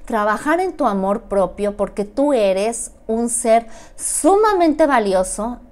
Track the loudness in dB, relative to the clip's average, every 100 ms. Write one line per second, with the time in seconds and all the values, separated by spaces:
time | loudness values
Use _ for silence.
0 | -6 -2 0 -2 0 0 -2 -2 -2 0
1 | -2 -2 -2 0 0 -2 -6 -2 -6 -4
2 | -6 0 2 4 2 2 -2 -4 -10 -14
3 | -6 -4 -2 -2 2 2 2 -12 -18 -12
4 | -8 0 4 4 4 4 2 4 2 2
5 | 2 0 -2 -4 -8 -8 -16